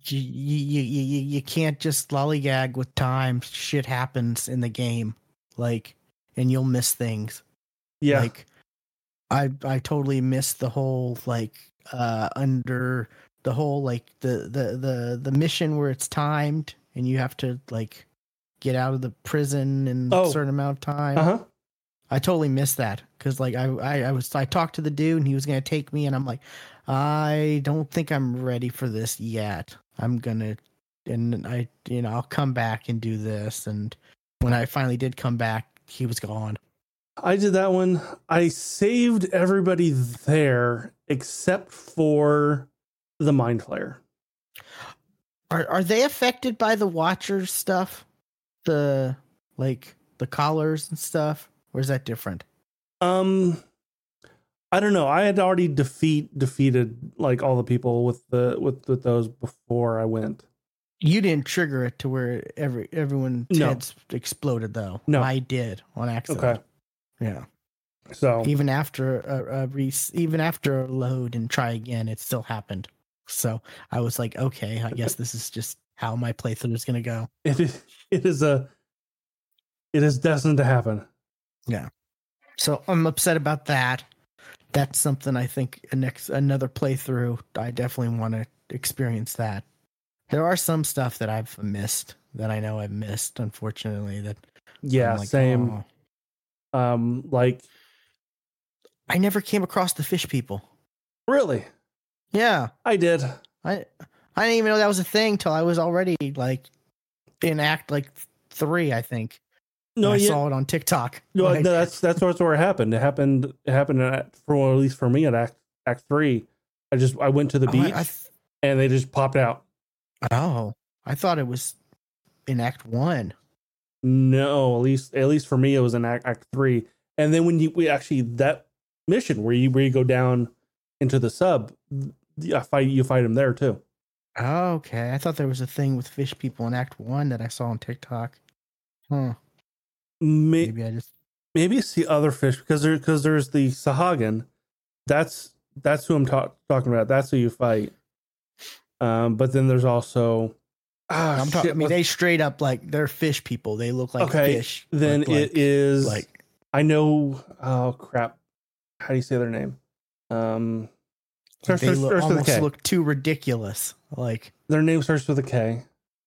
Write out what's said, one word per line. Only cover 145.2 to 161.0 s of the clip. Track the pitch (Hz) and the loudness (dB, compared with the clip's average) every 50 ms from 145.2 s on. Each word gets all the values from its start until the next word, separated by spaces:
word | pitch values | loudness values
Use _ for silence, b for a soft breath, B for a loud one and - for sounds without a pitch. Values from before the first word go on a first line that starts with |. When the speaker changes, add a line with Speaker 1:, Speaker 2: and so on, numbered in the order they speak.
| 160 - - - - - _ _ _ _ - 143 | 2 0 -4 -12 -18 -20 _ _ _ _ -8 -2
Speaker 2:
that's | - 143 151 147 - | 0 2 2 2 2
who | - 165 | 2 2
I'm | 147 135 | 2 2
ta-, | 131 139 135 - - - _ _ - | 2 2 0 0 -2 -6 _ _ 0
talking | 139 127 127 127 | 0 2 2 2
about. | 120 117 110 120 | 2 2 4 4
That's | 135 139 135 - | 2 2 2 2
who | 143 131 | 2 2
you | 120 117 | 2 2
fight. | - - 123 117 110 107 - - - _ _ _ _ _ _ _ _ _ _ _ _ B B B B B B B _ - | 0 0 0 2 2 0 0 -4 -8 _ _ _ _ _ _ _ _ _ _ _ _ B B B B B B B _ -2
Um, | 123 117 113 113 117 117 110 | 0 0 2 2 2 2 2
but | 113 131 127 | 2 2 2
then | 131 135 135 | 2 4 4
there's | 131 127 127 123 | 4 4 4 4
also, | 127 120 120 117 - - 127 117 117 113 113 113 110 - _ _ _ _ _ _ _ _ _ _ - | 4 2 2 0 -2 0 0 2 2 2 0 -2 -4 -6 _ _ _ _ _ _ _ _ _ _ -4
ah, | 151 160 165 156 147 131 | -2 0 0 0 0 0
Speaker 1:
I'm | 135 147 | 0 0
talking, | 156 170 | 2 2
Speaker 2:
shit, | - 170 | 2 2
Speaker 1:
I | 147 | 2
mean, | 160 151 | 0 0
Speaker 2:
what's | 151 | 2
Speaker 1:
they | 175 175 | 2 2
straight | 165 - - - 180 175 170 156 | 2 0 0 2 2 4 4 4
up, | 151 143 139 - | 2 0 0 -2
like, | 151 135 127 - - 160 | -2 -2 -2 -2 -4 -4
they're | 147 147 151 139 | -2 -2 -2 -2
fish | - - 160 156 139 - | -2 -2 -2 0 -2 -2
people. | - - 120 - - 110 107 | -4 -8 -8 -6 -6 -6 -6
They | 110 117 120 | -4 -4 -4
look | 127 127 127 123 - | -4 -4 -4 -4 -2
like | 123 - | -2 0
Speaker 2:
Okay, | 131 147 151 143 143 143 | 0 2 2 4 4 2
Speaker 1:
fish, | 117 117 - - - - _ | 2 -2 -6 -10 -12 -8 _
Speaker 2:
then | 165 143 151 147 147 147 | -2 2 2 4 4 2
Speaker 1:
but, | 151 - | 2 2
like, | 151 147 | 2 2
Speaker 2:
it | 147 147 - 156 | 2 2 2 2
is, | 143 139 139 139 139 139 139 139 135 | 4 4 4 4 4 4 4 2 2
Speaker 1:
like | 113 107 104 - - _ - _ _ _ _ _ _ - | 0 -2 -4 -6 -10 _ -20 _ _ _ _ _ _ 0
Speaker 2:
I | 143 | 2
know, | 151 156 151 151 151 151 151 151 143 139 135 131 - - - - | 4 4 4 4 4 4 4 4 2 0 -2 -6 -12 -18 -16 -8
oh | 127 131 127 123 123 123 127 - | -4 -2 0 0 0 -2 -4 -6
crap. | - - - 120 117 113 - _ _ _ _ _ _ _ _ _ _ _ _ - | -8 -4 -2 -2 -2 -2 -6 _ _ _ _ _ _ _ _ _ _ _ _ -10
How | - - | -6 -2
do | 131 | -2
you | 127 | -2
say | 127 - 131 123 | -2 0 -2 -2
their | 120 117 | 0 -2
name? | 123 131 139 135 131 - _ _ _ _ _ _ _ _ _ - | -4 -4 -6 -8 -10 -14 _ _ _ _ _ _ _ _ _ -6
Um, | 117 113 113 113 113 113 117 113 113 113 110 - _ _ | -4 -2 -2 -2 -2 -2 -2 -2 -4 -6 -8 -10 _ _